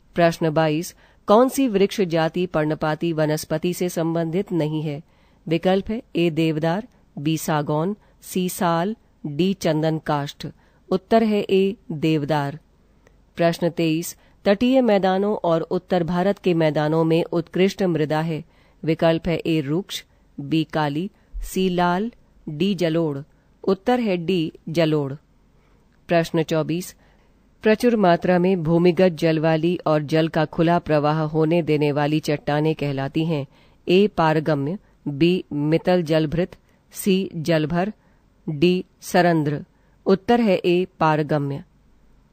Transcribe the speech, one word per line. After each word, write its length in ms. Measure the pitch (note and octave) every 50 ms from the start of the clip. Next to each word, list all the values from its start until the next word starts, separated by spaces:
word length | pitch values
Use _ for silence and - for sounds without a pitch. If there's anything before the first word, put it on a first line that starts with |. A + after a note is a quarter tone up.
| _ _ -
प्रश्न 340 | F3 E3+ E3 E3 - E3 D#3+
बाईस, 460 | D3 D#3+ D#3+ D#3 D3+ D#3+ F3+ - - _ _ _ _ _ -
कौन 220 | - G#3 A3+ B3+ C4
सी 180 | - C#4 C4+
वृक्ष 340 | B3 G3 F#3+ G3 G3 - -
जाति 440 | F#3+ E3 D#3+ D#3+ D#3+ E3 - F3+ F3+
पर्णपाती 680 | F3 - D#3 D3+ D3+ D#3 - E3 D#3 D#3 - E3+ E3+ D#3+
वनस्पति 600 | D3+ D#3 D3+ D3+ D#3 - - D#3+ D#3+ - F3+ F3
से 160 | - F3+ F3+
संबंधित 600 | - F3 E3 E3 E3 E3+ E3 E3 E3 F#3+ G#3 -
नहीं 300 | F3+ D#3+ D3 D3+ D#3 D#3
है? 220 | D#3 D#3 C#3+ D3 - _ _ _ _ _ _ _ -
विकल्प 420 | - E3 E3 - F#3 F#3+ G3 F#3+ -
है 140 | A3 A#3+ - _ -
ए 140 | F3 E3+ F3
देवदार, 580 | D3+ D#3+ E3 D#3+ D3+ D#3 D#3 E3 E3+ G#3 B3 - _ _ _ _ -
बी 200 | - C#3+ D#3 D#3+
सागौन, 580 | D#3 - - D#3 D3 D3 D3 D3+ D3+ E3 F#3+ G#3+ _ _ _ _ _
सी 280 | - - - F#3+ F3+ F3+
साल, 460 | - - G3 E3+ E3+ E3 E3+ G#3 A3+ _ _ _ _ _ -
डी 280 | D3+ C#3+ C#3+ F3 F#3+ F#3+
चंदन 440 | - - F3 D3+ D#3 D#3 D#3+ D#3+
काष्ठ। 500 | D#3 - - D3+ C#3+ C#3+ C#3+ - - - D3 - _ _ _ _ _ _ -
उत्तर 340 | F#3 F#3 _ - A#3 A3+ A3+
है 180 | G#3+ G#3 G#3
ए 340 | - - G3 F#3+ F#3+ G3 - - _ -
देवदार। 680 | E3 C#3+ D3+ D#3+ D#3+ D3+ C#3+ C#3+ D#3 D3 C#3+ C#3 D3 D#3 _ _ _ _ _ _ _ _ _ _ _ _ _ _ -
प्रश्न 340 | - E3+ E3+ E3+ - F3 E3
तेईस, 480 | D3+ - E3+ D#3+ D#3 E3 E3 - - _ _ _ _ _ -
तटीय 360 | G3+ G#3+ G#3 B3 B3 C4 C4
मैदानों 540 | B3 A3 G#3 G3 F#3 F#3 F#3 F#3+ G3+ G#3 G#3+
और 260 | - - E3+ E3 E3
उत्तर 420 | D#3+ - F3+ F3+ - - F#3 F3+ E3
भारत 360 | D#3 F3+ F3 F3+ G3+ G3+ -
के 140 | - F#3+ E3+
मैदानों 500 | E3 D#3+ D#3 D3 D#3 D3+ D3+ D#3+ E3 E3
में 200 | D#3+ D#3+ E3 -
उत्कृष्ट 600 | - - E3+ D#3+ - - F3 F#3 G3 - - G3
मृदा 380 | F3+ E3 D3+ D#3 C#3+ D3+ D#3
है। 220 | D#3+ E3+ D#3+ D3+ - _ _ _ _ _ _ - -
विकल्प 440 | D3+ E3 - E3+ E3 E3 E3 -
है 100 | F3+ D#3+
ए 240 | - - - D#3+ D#3+
रूक्ष, 420 | C3+ C#3 D3+ F3+ G3+ - - - - _ _ _ _ _ - -
बी 240 | C#3+ C3+ D3+ D#3+ D#3
काली, 480 | - - D#3+ D3+ D3 C#3+ D3+ F#3 G#3 _ _ _ _ - -
सी 280 | - - - F#3+ F#3+ F#3
लाल, 420 | F3+ E3+ F3 F3 F3 F#3 G#3+ A#3+ - _ _ _ _ _ - E3
डी 260 | D3+ D3 F3 G3+ G3+
जलोढ़। 420 | D#3 F3 D#3+ D#3+ E3+ E3 D3+ C#3+ C#3 D3+ _ _ _ _ _ _ _ -
उत्तर 360 | G3 F#3+ - - B3 B3 B3
है 180 | A#3 G#3 F3+
डी 360 | F3 E3 E3 F#3+ E3+ D#3 - - - - -
जलोढ़। 440 | D3+ E3+ E3 D#3 D#3 D3+ C#3+ C3+ C3+ - _ _ _ _ _ _ _ _ _ _ _ _ _ _ _ _ _
प्रश्न 360 | - F3 E3+ E3 - - E3 D#3
चौबीस, 520 | - E3 D#3+ D3+ C#3+ D#3+ F3 F#3 - - _ _ _ _ _ _ _ _ _ _ _ _ _
प्रचुर 340 | - G#3+ G#3+ - - A#3+ A3+
मात्रा 440 | G#3+ G3 F3 E3+ F3 - F3+ F3+ F3
में 240 | F3 F#3 G3 F3+ D#3
भूमिगत 460 | D#3 E3+ E3+ F3 F3+ E3 E3 F#3 F#3
जल 300 | D#3+ D3 E3+ D#3+ D#3+ D#3
वाली 400 | D3+ E3 D#3+ D#3+ D#3 F3 F3+ - -
और 160 | D#3 D#3 D3+
जल 260 | D3+ C3 D3+ D#3+ E3
का 180 | D#3 - E3+ D3+
खुला 340 | - - - E3 E3+ F3 F3
प्रवाह 420 | - - D3+ D3 C#3+ D3 D3+ D#3+
होने 400 | D#3 D3+ D#3 D#3 D#3+ D#3 E3+ F3
देने 300 | D#3 C#3+ D3+ C#3+ D3+ D3
वाली 280 | C#3 D3 D3 D3 D#3 D#3
चट्टानें 560 | - - D3 C#3+ - - D3 D3+ D3+ D#3+ D#3
कहलाती 500 | - C#3+ C#3+ C#3 C3+ C3+ C#3 - D#3+ D#3+
हैं? 220 | E3 D#3+ C#3+ C#3 - _ _ _ _ _ _ -
ए 200 | - F3 F#3+ G#3
पारगम्य, 720 | G3+ - - E3 D#3 D#3 D#3+ C#3+ E3 D#3 C#3 C#3 D3 F#3 - _ _ _ _ -
बी 380 | G#3 C#3+ C3+ E3 F3 F3+ F3+ - - D3
मितल 500 | D3 D3 D3+ D#3+ E3 - F#3 F3+ F3+ E3
जलभृत, 520 | D3 D#3+ D#3 D#3 D3 E3 D#3+ F#3 - - - _ _ _ _ _ _
सी 380 | - - - G3+ F#3 F#3+ G3 - -
जलभर, 580 | E3+ C#3+ E3+ E3 D#3 D3+ C#3+ F3 E3+ F#3 G#3+ - _ _ _ _ _ _ _ _ _ - F3+
डी 360 | D#3 C#3 E3 F3+ F3+ F#3 - _ _ _
सरंध्र। 640 | - - - F#3 E3+ F3 E3 D#3+ D3 D3 D3 C#3 F3+ _ _ _ _ _ _ _ -
उत्तर 360 | - F#3+ F#3 - - A#3+ A#3
है 140 | A#3 G#3 F#3
ए 320 | - - F3+ F3 F3+ F#3 - _ -
पारगम्य। 640 | D#3+ D#3 D3+ D3+ D#3 C3+ D#3 D3 C#3+ C#3 C#3 - - _ _ _ _ _ _ _ _ _ _ _ _ _